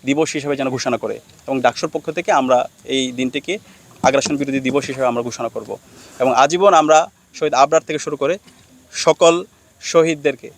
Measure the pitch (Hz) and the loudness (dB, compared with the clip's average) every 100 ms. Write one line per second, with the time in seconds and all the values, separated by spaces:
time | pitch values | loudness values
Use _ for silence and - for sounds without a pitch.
0 | 131 143 156 151 143 143 131 127 135 120 | -2 -2 0 -4 -4 -4 -4 -4 -2 -4
1 | 110 110 _ - - 135 123 - 160 156 | -4 -10 _ -20 -6 0 0 0 -6 -6
2 | 156 160 175 160 131 123 120 _ - 135 | -8 -8 0 0 2 0 0 _ -6 -4
3 | 131 123 127 143 139 196 - _ _ - | -4 -4 -4 -6 -8 -10 -10 _ _ -2
4 | 127 135 - 147 139 135 131 139 139 135 | 0 0 -2 -4 -4 -4 -2 -2 -4 -4
5 | 131 120 120 117 113 110 101 98 _ - | -2 -2 -6 -8 -8 -10 -12 -14 _ -20
6 | - - 127 123 143 175 196 170 156 156 | -20 -4 0 4 4 4 4 4 6 4
7 | 180 _ _ - 151 127 139 160 - 156 | 2 _ _ -6 -2 2 4 2 0 -8
8 | - 147 143 190 _ _ _ _ _ - | -6 -4 -4 -4 _ _ _ _ _ -2
9 | - 151 170 170 196 _ _ _ - 170 | 0 4 4 4 -6 _ _ _ 0 2
10 | 165 151 143 127 117 | 2 0 -4 -4 -14